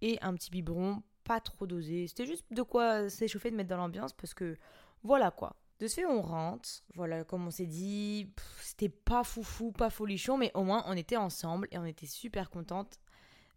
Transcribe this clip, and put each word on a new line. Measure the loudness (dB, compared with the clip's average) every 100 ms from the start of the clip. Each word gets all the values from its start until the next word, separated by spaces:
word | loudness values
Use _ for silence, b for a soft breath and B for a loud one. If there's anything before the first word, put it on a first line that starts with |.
et | 0 2
un | 0
petit | -2 -4
biberon | -4 -2 0 0 0 -6 _
pas | -2 0
trop | -2 -8 -4
dosé. | -4 -2 -2 -2
C'était | -4 -4
juste | -6 -4
de | -4
quoi | 2 6 6 4 2
s'échauffer, | 0 -2 0 -2
de | -2
mettre | 0
dans | 0
l'ambiance, | -2 -2 -6
parce | -8 -12
que | -6 -6 -6 B B B B
voilà, | 4 6 6
quoi. | 2 -8 -10 _ -6
De | -4
ce | 0
fait, | 2
on | 2
rentre, | 2 -2 -2 -4 -8 -12 -12
voilà, | -6 -4 -4
comme | -4 -4 -4
on |
s'est | -4 -6
dit, | -4 -4 -2 -2 -2 -4
pff, | -10 -14 -12
c'était | -12 -2 -2
pas | 2 4 4
foufou, | 4 -2 -6 -4 -2
pas | 2 2
folichon, | 2 -2 0 2 4
mais | 4
au | 4
moins | 4 4 2
on | -2
était | 0 0
ensemble | 0 -2 -2 -2 -2
et | -4
on |
était | -6 -8 -12
super | -10 -6 -4 -4
contentes | -8 -6 -6 -6 -14 b b b b b